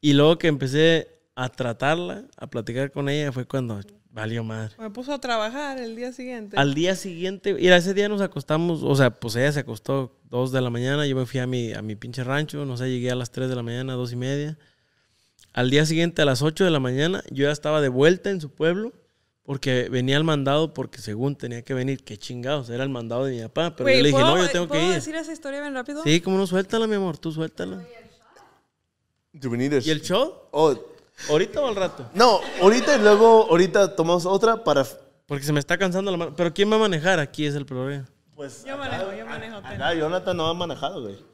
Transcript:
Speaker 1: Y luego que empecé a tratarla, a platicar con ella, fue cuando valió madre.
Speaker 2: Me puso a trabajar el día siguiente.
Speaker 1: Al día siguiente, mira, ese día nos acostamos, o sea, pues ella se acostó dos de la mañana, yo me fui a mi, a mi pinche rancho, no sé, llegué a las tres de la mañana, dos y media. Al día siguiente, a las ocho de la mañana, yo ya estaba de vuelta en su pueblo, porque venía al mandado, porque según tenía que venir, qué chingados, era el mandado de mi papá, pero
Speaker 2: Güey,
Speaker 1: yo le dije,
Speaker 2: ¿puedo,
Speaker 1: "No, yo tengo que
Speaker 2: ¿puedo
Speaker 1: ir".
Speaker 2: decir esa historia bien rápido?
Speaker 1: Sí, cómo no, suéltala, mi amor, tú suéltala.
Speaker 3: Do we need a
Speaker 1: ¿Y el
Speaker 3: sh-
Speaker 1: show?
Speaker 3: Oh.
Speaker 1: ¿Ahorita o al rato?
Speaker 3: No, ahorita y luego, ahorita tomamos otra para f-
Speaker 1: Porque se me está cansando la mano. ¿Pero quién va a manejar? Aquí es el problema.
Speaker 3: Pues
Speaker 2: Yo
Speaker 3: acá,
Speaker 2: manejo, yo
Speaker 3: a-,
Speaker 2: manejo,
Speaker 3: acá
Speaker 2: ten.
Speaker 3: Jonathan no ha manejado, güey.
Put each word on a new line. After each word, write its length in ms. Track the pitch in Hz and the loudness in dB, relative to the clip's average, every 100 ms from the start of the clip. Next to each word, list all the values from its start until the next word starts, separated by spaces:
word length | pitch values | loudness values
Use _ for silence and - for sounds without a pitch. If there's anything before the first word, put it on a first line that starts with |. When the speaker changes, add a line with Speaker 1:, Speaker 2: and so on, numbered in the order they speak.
Speaker 1:
Y 120 | 151 | 4
luego 240 | 143 147 170 | 6 6 6
que 80 | 170 | 2
empecé 600 | 143 131 139 160 165 - _ _ | 0 -2 2 4 4 0 _ _
a 140 | - 127 | -8 -8
tratarla, 760 | - 120 117 135 160 175 196 262 - | -4 -6 -2 0 0 -2 -10 -14 -18
a 100 | - | -10
platicar 420 | 123 110 120 139 | -8 -6 -6 -6
con 160 | 147 139 | -4 -4
ella, 220 | 147 147 | -2 -4
fue 120 | 127 120 | -6 -6
cuando 340 | 135 123 104 98 - _ | -4 -4 -8 -12 -20 _
valió 320 | 113 110 117 | -10 -6 -6
madre. 300 | 113 110 107 - | -6 -8 -10 -10
Speaker 2:
Me 120 | 220 | -14
puso 220 | 208 254 | -12 -8
a 80 | 285 | -8
trabajar 580 | 254 233 214 254 285 262 | -4 -2 -4 -6 -8 -8
el 160 | 233 226 | -10 -10
día 160 | 247 | -12
siguiente. 440 | 247 254 247 208 208 | -10 -12 -12 -8 -2
Speaker 1:
Al 160 | 143 | 0
día 200 | 139 175 190 | 0 -2 -2
siguiente, 580 | 190 165 185 196 - | -6 -6 -6 -6 -4
mira, 220 | 190 180 180 | 0 6 6
ese 180 | 175 | 4
día 140 | 196 208 | 0 0
nos 120 | 208 | 0
acostamos, 600 | 190 - 139 156 170 160 | -4 -6 -2 0 0 -2
o 120 | 131 139 | 0 4
sea, 140 | 127 | 4
pues 260 | - 120 110 | 2 -6 0
ella 160 | 139 | 0
se 80 | 147 | 0
acostó 560 | 120 110 - 139 127 _ | -6 -12 -4 -4 -4 _
dos 260 | _ 123 127 | _ -4 0
de 80 | 131 | 0
la 100 | 127 | -2
mañana, 360 | 117 127 143 147 | -2 -2 -2 0
yo 80 | 131 | -2
me 100 | 123 | -2
fui 120 | 127 | -4
a 60 | 127 | -4
mi, 260 | 127 117 | -4 -4
a 80 | 107 | -8
mi 120 | 107 104 | -10 -10
pinche 280 | 120 120 | -12 -10
rancho, 400 | 127 143 151 147 | -4 -4 -4 -6
no 120 | 143 120 | -8 -6
sé, 140 | 131 | -4
llegué 200 | 127 123 | -4 -2
a 40 | 123 | -4
las 140 | 120 | -6
tres 160 | - 131 | -6 -4
de 80 | 127 | -4
la 60 | |
mañana, 320 | 117 117 131 | -6 -6 -6
dos 180 | 127 123 | -6 -6
y 40 | 120 | -6
media. 420 | 127 143 147 156 _ _ _ _ _ _ _ _ _ | -4 -4 -6 -10 _ _ _ _ _ _ _ _ _
Al 180 | - 127 | -2 2
día 140 | 139 156 | 4 2
siguiente, 360 | 165 170 165 | 2 0 2
a 20 | |
las 180 | 147 123 | 2 4
ocho 220 | 147 160 | 0 2
de 60 | 190 | 2
la 80 | 156 | 2
mañana, 420 | 127 127 156 190 - | 0 0 0 -2 -6
yo 140 | 131 143 | 0 0
ya 40 | |
estaba 280 | 147 151 156 | 0 0 2
de 80 | 143 | 2
vuelta 420 | 127 147 185 202 | 6 6 6 0
en 100 | 190 | -4
su 100 | 147 | -8
pueblo, 420 | _ 156 180 226 - _ _ _ _ | _ 0 0 -4 -10 _ _ _ _
porque 440 | - 139 135 127 120 | -8 -6 0 0 0
venía 280 | 127 127 139 | -2 0 2
al 80 | |
mandado, 500 | 160 151 135 143 160 | 2 0 2 0 0
porque 240 | - 123 - | -4 -10 -10
según 340 | 110 107 131 143 | -10 -4 -4 -4
tenía 260 | 123 120 | -8 -10
que 100 | 117 | -6
venir, 300 | 131 127 135 | -4 -4 -4
qué 140 | - 104 | -8 -16
chingados, 500 | - 123 123 147 120 | -12 -10 -4 -6 -6
era 140 | 120 | -6
el 60 | 135 | -4
mandado 340 | 127 117 117 135 | -6 -6 -4 -2
de 100 | 123 | -4
mi 60 | |
papá, 320 | 113 - 170 - | -6 -4 -4 -2
pero 80 | |
Speaker 2:
Güey, 120 | - - | 2 4
Speaker 1:
yo 40 | |
le 60 | 147 | 6
dije, 120 | 135 | 6
Speaker 2:
¿puedo, 160 | - 349 | 6 4
Speaker 1:
"No, 60 | |
yo 60 | 359 | 2
tengo 160 | - 349 | 0 -2
que 20 | |
Speaker 2:
¿puedo 160 | 285 349 | 0 2
Speaker 1:
ir". 60 | |
Speaker 2:
decir 200 | 339 285 | 0 -2
esa 180 | 320 320 | -8 -8
historia 280 | 311 277 277 | -10 -10 -10
bien 120 | 294 | -8
rápido? 280 | 262 240 294 | -8 -8 -6
Speaker 1:
Sí, 180 | 220 165 | 0 0
cómo 160 | 180 190 | 2 -2
no, 100 | 196 | 0
suéltala, 380 | 185 190 226 226 | -2 -2 -2 0
mi 80 | 208 | -2
amor, 200 | 190 151 | -2 -6
tú 140 | 165 | -8
suéltala. 500 | 156 160 - 185 190 170 - - _ _ _ - _ _ _ _ _ _ _ _ | -6 -8 -8 -10 -10 -14 -20 -20 _ _ _ -20 _ _ _ _ _ _ _ _
Speaker 3:
Do 180 | 156 131 | -10 -6
we 60 | 117 | -2
need 140 | 135 | 0
a 60 | 147 | 0
Speaker 1:
¿Y 120 | 123 | 0
el 120 | 151 | -2
Speaker 3:
sh- 40 | - | 0
Speaker 1:
show? 280 | 185 294 - - | 0 0 -4 -8
Speaker 3:
Oh. 240 | 156 156 131 - - _ _ - | 2 2 2 -6 -20 _ _ 0
Speaker 1:
¿Ahorita 320 | 151 220 - | 0 2 0
o 60 | 277 | -2
al 80 | 202 | 0
rato? 320 | 185 - 123 | -4 -4 -12
Speaker 3:
No, 260 | 180 247 196 - - | 4 4 4 0 4
ahorita 360 | 185 240 277 285 | 6 6 4 6
y 40 | |
luego, 480 | 208 208 226 220 220 | 8 8 10 8 8
ahorita 460 | 165 185 202 190 - | 4 4 4 2 2
tomamos 280 | 165 175 | 2 2
otra 380 | 170 196 226 226 | 2 2 2 2
para 200 | 220 143 | 2 2
f- 140 | 131 - - _ _ | 2 -4 -20 _ _
Speaker 1:
Porque 180 | 143 | -6
se 80 | 143 | 0
me 60 | 147 | 0
está 160 | 143 175 | 0 0
cansando 340 | 190 180 196 | 0 0 -2
la 40 | 180 | -4
mano. 200 | 165 147 | -4 -2
¿Pero 180 | 170 | -2
quién 160 | 165 202 | 2 2
va 60 | 220 | 4
a 20 | |
manejar? 400 | 220 165 165 185 | 2 2 2 0
Aquí 260 | 139 - | 0 -4
es 100 | 147 143 | -4 -4
el 100 | 135 | -6
problema. 400 | 127 131 143 131 _ _ 147 | -6 -6 -8 -12 _ _ -16
Speaker 3:
Pues 280 | 139 202 | -14 -14
Speaker 2:
Yo 100 | 262 | -12
Speaker 3:
acá, 100 | 277 | -10
Speaker 2:
manejo, 280 | 269 247 190 | -8 -6 -6
yo 100 | 202 | -8
Speaker 3:
a-, 40 | 226 | -12
Speaker 2:
manejo, 280 | 226 220 214 | -12 -12 -14
Speaker 3:
acá 140 | 131 - 143 | -14 -6 -2
Speaker 2:
ten. 80 | 170 | 0
Speaker 3:
Jonathan 380 | 151 180 190 175 | 0 -2 -2 -2
no 100 | 160 | 0
ha 80 | |
manejado, 480 | 170 175 127 139 185 | -2 -4 -4 -6 -6
güey. 140 | 113 98 - | -12 -12 -20